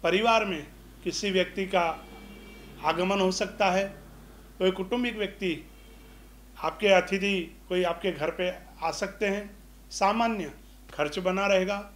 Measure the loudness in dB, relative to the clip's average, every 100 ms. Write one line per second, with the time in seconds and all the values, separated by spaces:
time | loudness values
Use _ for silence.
0 | 2 2 4 4 2 -4 -8 -18 -20 -10
1 | -8 -4 0 0 0 -2 0 2 2 -2
2 | -10 -18 -18 -18 -18 -18 -18 -4 -2 0
3 | 2 4 2 2 -4 2 2 2 -2 -6
4 | -20 -20 -20 -20 -20 0 0 0 -4 -2
5 | -2 -2 -6 -4 -4 -4 -8 -20 -20 -20
6 | -20 -20 -20 -20 -20 -6 -6 0 6 6
7 | 6 0 2 0 -2 -12 -4 0 0 0
8 | -2 -2 -4 -2 -4 -4 -14 -6 -6 -4
9 | -6 -2 -2 -2 -6 -16 -20 -20 -14 0
10 | 2 4 0 0 -6 -10 -20 -20 -18 -4
11 | -4 0 -2 0 4 4 2 -2 -6